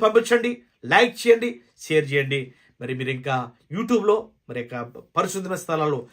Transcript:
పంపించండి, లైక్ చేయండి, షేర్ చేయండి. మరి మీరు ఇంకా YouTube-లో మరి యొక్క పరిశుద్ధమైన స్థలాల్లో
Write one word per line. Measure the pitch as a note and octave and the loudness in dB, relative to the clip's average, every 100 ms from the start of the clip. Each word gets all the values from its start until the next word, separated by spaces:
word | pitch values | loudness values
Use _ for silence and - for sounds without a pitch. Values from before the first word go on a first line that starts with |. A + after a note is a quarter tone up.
పంపించండి, | G#3+ G#3+ A3+ A#3+ A#3+ A#3+ _ _ A#2 | 4 4 4 2 0 -4 _ _ 2
లైక్ | F3+ A#3+ - | 4 4 0
చేయండి, | A#3 A3+ A#3 A#3 _ _ | 4 4 4 -8 _ _
షేర్ | - D#3 C#3+ | 0 0 2
చేయండి. | C#3+ C3+ C#3 B2+ _ _ _ | -2 0 -4 -6 _ _ _
మరి | B2 B2+ | -10 -6
మీరు | C3 C3 | -6 -6
ఇంకా | C3+ C3 A#2+ _ _ E3+ | -4 -4 -4 _ _ -8
YouTube-లో | A#3 A#3 G3+ G#3+ - _ _ | 0 0 2 2 0 _ _
మరి | B2 | -10
యొక్క | A#2+ B2 A#2 - - E3+ | -10 -10 -12 -16 -6 -2
పరిశుద్ధమైన | F#3 G3 F#3 F3 | -2 -2 -6 -8
స్థలాల్లో | E3+ D#3+ D3+ C3+ - | -4 -2 0 -2 -6